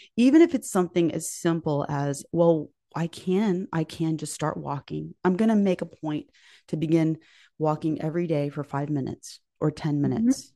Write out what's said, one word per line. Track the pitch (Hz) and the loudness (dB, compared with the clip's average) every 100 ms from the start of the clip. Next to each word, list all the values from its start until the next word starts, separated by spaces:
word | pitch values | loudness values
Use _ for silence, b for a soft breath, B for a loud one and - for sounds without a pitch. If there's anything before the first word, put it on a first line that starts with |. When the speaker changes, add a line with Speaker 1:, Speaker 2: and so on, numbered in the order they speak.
| B - | B 2
Speaker 1:
even | 247 302 | 6 8
if | 330 | 6
it's | 269 - | 4 -2
something | 196 175 180 170 | -2 0 0 0
as | 160 - | -2 -6
simple | - 175 165 160 143 - | -4 0 0 0 -2 -2
as, | 147 143 143 - | -2 -4 -4 -4
"Well, | 165 170 165 147 _ _ | 2 4 4 0 _ _
I | - 165 | -6 -6
can, | - - 185 220 180 190 | -6 0 2 2 0 -2
I | 165 | -4
can | 160 - 160 160 | -4 -2 -2 -2
just | 151 | -6
start | - 151 - | -6 -4 -4
walking. | 143 143 - 156 156 175 | -6 -8 -8 -10 -10 -4
I'm | 180 180 | 0 2
gonna | 220 214 | 2 4
make | 196 180 | 2 0
a | 170 | -4
point | - 156 151 - b b b _ | -8 -6 -6 -8 b b b _
to | 156 | -4
begin | 151 165 160 156 b b b - | 0 2 2 -2 b b b -4
walking | 151 156 160 151 | -2 0 -2 -4
every | 156 160 175 | -4 -2 -2
day | 156 143 | -2 -2
for | 151 | -6
five | 143 139 143 | -6 -6 -4
minutes | 147 127 - - - _ _ | -4 -4 -8 -14 -20 _ _
or | 151 | -4
ten | 147 160 147 | -2 -2 0
Speaker 2:
Mm-hmm. | |
Speaker 1:
minutes. | 143 127 233 262 - | 0 0 0 0 -4